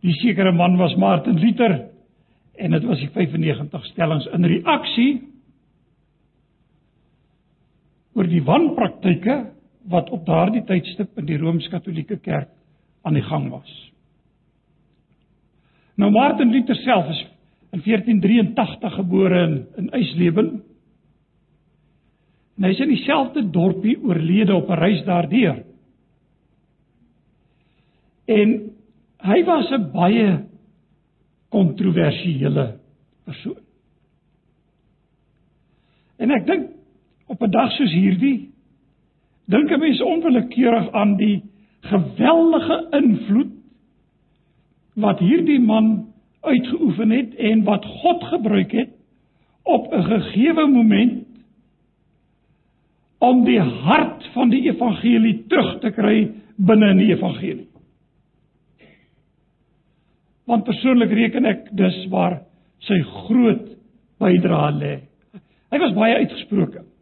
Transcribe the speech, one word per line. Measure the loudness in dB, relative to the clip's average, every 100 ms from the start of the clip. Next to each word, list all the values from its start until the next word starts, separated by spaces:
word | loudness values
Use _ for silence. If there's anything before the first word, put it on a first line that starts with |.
die | -2
sekere | 0 -2 0 0
man | 2 2 2
was | 2
Martin | 0 2 0 2 2
Luther | 2 2 0 0 -4 -20 _ _ _ _ _
en | -10 -2
dit | -2
was | 0 -4
die | -4
vyfennegentig | -4 -4 -2 -4 -4 -8 -12
stellings | -14 -6 -2 -2 -4
in | -2
reaksie | 0 0 0 -2 -2 0 0 0 -8 -20 _ _ _ _ _ _ _ _ _ _ _ _ _ _ _ _ _ _ _ _ _ _ _ _ _ _ _
oor | -4 0
die | 0
wanpraktyke | 2 2 2 0 -4 -2 -2 0 0 -4 -6 -16 _ _
wat | -4 -4 -4
op | -8 -2
daardie | 0 0 -2
tydstip | -2 -4 -4 -10 -10 -8
in | -6
die | -4
Rooms-Katolieke | -2 -4 -4 -12 -10 -10 -8 -10
Kerk | -6 -6 -8 _ _ _ _ _
aan | -4
die | -4
gang | -2 -6 -8
was. | -12 -18 -20 -20 _ _ _ _ _ _ _ _ _ _ _ _ _ _ _ _ _ _ _ _
Nou | -2 2
Martin | 4 2 2 2
Luther | 2 0 -4
self | 0 0 0
is | -6 -12 _ _ _ _
in | -8
veertien | -2 -2 2 2
drieëntagtig | 4 2 2 0 -4 -4 -10 -6
gebore | -2 0 2 2 0
in, | -2 -8 -10
in | -6
Eisleben. | -4 -4 0 0 2 -2 -4 -14 _ _ _ _ _ _ _ _ _ _ _ _ _ _ _ _ _ _
En | -4 -2
hy |
is | 0
in | 0
dieselfde | -2 0 -2 -2 -4 -4
dorpie | 0 0 0 -2 -2
oorlede | -2 -2 0 2 2
op | 0 0
'n | 0
reis | 0 0 -2
daardeur. | -2 0 0 0 -2 -12 -20 _ _ _ _ _ _ _ _ _ _ _ _ _ _ _ _ _ _ _ _ _ _ _ _ 0
En | 2 2 0 -6 -20 _ _ _ _
hy | 0 2
was | 2 0 0
'n | -4 -4
baie | 0 0 2 2 0 -4 -20 _ _ _ _ _ _ _ _ _
kontroversiële | 0 0 0 -2 0 0 -2 -4 -4 -2 -2 -4 -8 _ _ _ _
persoon. | -18 -14 -12 -14 _ _ _ _ _ _ _ _ _ _ _ _ _ _ _ _ _ _ _ _ _ _ _ _ _ _
En | 0
ek | 0 0
dink | -2 -4 -14 _ _ _ _ _
op | -4
'n | -2
dag | 0 0
soos | 0 0
hierdie, | 2 2 2 0 -2 -6 -20 _ _ _ _ _ _ _ _ -2
dink | 0 2
'n | 0
mens | 0 0
onwillekeurig | 0 0 0 0 0 0 2 2 0
aan | 0 0 2
die | 0 0 -4 _ _ _
geweldige | -2 -2 -2 0 2 4 4 2 0 -4 -2
invloed | 0 2 2 0 0 -2 -8 -20 _ _ _ _ _ _ _ _ _ _ _ _
wat | -4 -2 2
hierdie | 2 2 4 4
man | 4 4 2 0 -4 -18 _ _
uitgeoefen | -2 0 0 -2 -2 0 0
het | 0 -2
en | -4 0 2 2
wat | 0 -4 -4
God | -2 -2 -2
gebruik | -4 0 0 0
het | -2 -4 -8 _ _ _ _ _ _
op | 0 0 0
'n | -2
gegeewe | 0 0 -2 0 2 2 4
moment | 4 4 4 2 0 -12 -20 _ _ _ _ _ _ _ _ _ _ _ _ _ _ _ _ _ _
om | 2 4
die | 4 2
hart | 0 -2 0 2 0 -6 -12
van | -2 0
die | 2
evangelie | 0 -2 -2 -2 0 2 2 0 -2
terug | 0 0 -2
te | -6
kry | -2 0 2 0 -6 -20 -2
binne | 4 6 6
in | 6
die | 4
evangelie. | 2 -2 -6 -8 -10 -14 _ _ _ _ _ _ _ _ _ _ _ -20 _ _ _ _ _ _ _ _ _ _ _ _ _ _ _
Want | -2 -2
persoonlik | -2 -2 2 2 2
reken | 2 0 2
ek | 0 0 -4
dis | 0 0 0 -6
waar | -2 -2 -4 -12 _ _ _
sy | -2 -2
groot | -2 -8 -2 2 2 0 -4 -20 _ _ _ _
bydrae | 2 2 2 0 0
lê. | -2 -6 -8 -14 _ _ -20 _ _ _
Hy | -2
was | -2
baie | 2 2
uitgesproke. | 2 -2 -6 -6 -2 -2 -6 -20 _